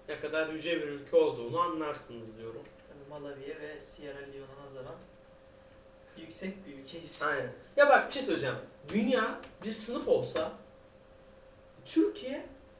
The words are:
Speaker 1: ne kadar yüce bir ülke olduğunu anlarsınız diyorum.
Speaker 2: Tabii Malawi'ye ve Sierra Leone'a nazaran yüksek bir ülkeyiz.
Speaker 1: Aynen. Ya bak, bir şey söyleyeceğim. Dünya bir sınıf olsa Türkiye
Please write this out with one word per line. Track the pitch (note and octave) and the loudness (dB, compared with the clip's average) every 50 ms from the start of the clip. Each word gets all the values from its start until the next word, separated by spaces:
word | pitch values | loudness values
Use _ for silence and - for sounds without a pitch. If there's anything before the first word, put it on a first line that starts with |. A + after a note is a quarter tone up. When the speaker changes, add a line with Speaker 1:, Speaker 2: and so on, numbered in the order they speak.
| - - | -16 -14
Speaker 1:
ne | D3+ - | -14 -12
kadar | D3+ D3 D3+ D#3 D#3+ D#3 | -10 -8 -6 -6 -6 -6
yüce | D#3+ D#3 D#3+ E3+ E3+ D#3 | -8 -8 -6 -4 -4 -4
bir | D3+ D3 | -6 -8
ülke | C#3+ C#3 - - - E3 | -10 -12 -8 0 2 2
olduğunu | D#3 C#3+ C3 A#2+ A#2 A#2+ D#3 - | 2 2 -2 -6 -10 -8 -4 -4
anlarsınız | - E3 D#3+ D#3 D#3 D3 C#3+ C#3 - - A#2 A#2 A2+ A2 A2 A2 | -4 -4 -4 -6 -8 -8 -8 -8 -10 -12 -12 -14 -16 -16 -16 -16
diyorum. | A2+ A2+ A2+ - - - - - - - | -16 -16 -16 -18 -20 -20 -20 -20 -20 -20
Speaker 2:
Tabii | D3 C#3+ C#3 C#3+ D3 D3 | -20 -20 -20 -18 -18 -16
Malawi'ye | C#3+ C#3+ C#3+ C3+ C3+ C#3+ D#3 D3+ | -14 -14 -16 -14 -14 -16 -16 -14
ve | D3+ D3+ D3+ D3+ | -14 -14 -8 -4
Sierra | - - - - D3 D3 C#3 C#3 | -4 -2 -4 -4 -6 -14 -16 -16
Leone'a | C#3 C3+ C#3 C#3 C3+ C3 C3+ C#3 C#3+ | -16 -18 -18 -20 -20 -20 -20 -20 -20
nazaran | C#3 C3+ C3+ B2+ - - - - - - - - - - - - - - - - - - - - - - - - - - - | -18 -18 -16 -16 -16 -18 -20 -20 -20 -20 -20 -20 -20 -20 -20 -20 -20 -20 -20 -20 -20 -20 -20 -20 -20 -20 -20 -20 -20 -20 -18
yüksek | - - - - F#3+ F#3+ - - - - | -8 0 0 0 0 0 -6 -12 -16 -18
bir | - - - | -18 -18 -18
ülkeyiz. | - - E3 E3 E3+ - - - D#3 | -16 -14 -2 6 8 10 10 10 8
Speaker 1:
Aynen. | C#3+ C3+ B2+ B2 - - - - - - | 2 -4 -6 -8 -12 -16 -20 -8 2 2
Ya | C#4+ C#4+ | 4 4
bak, | B3+ - - - | 4 2 2 0
bir | - | -2
şey | C#4 - | -2 -2
söyleyeceğim. | - E3 D3 C#3 B2+ B2+ - - - - - - - | -2 -2 -2 -4 -6 -8 -8 -12 -18 -20 -20 -16 -8
Dünya | F#3 G#3+ - B3+ C4 A3+ A3 B3 - - - - - - F#3 | -4 -4 -2 0 -2 -2 -2 -4 -8 -12 -16 -20 -20 -16 -10
bir | G#3+ G#3+ | 2 10
sınıf | - - - A#3+ D4+ - - | 10 10 10 10 6 0 0
olsa | E3+ - - - - - - - - - - - - - - - - - - - - - - - - - - - - - - - - - - | 0 0 2 0 -2 -2 -4 -6 -8 -14 -20 -20 -20 -20 -20 -20 -20 -20 -20 -20 -20 -20 -20 -20 -20 -20 -20 -20 -20 -20 -20 -20 -20 -14 -6
Türkiye | - - E4 D#4+ G4+ - - C4 B3+ C#4 D#4 - - - - - - - - | -2 0 2 2 0 -2 -6 -10 -10 -10 -10 -12 -14 -20 -20 -20 -20 -20 -20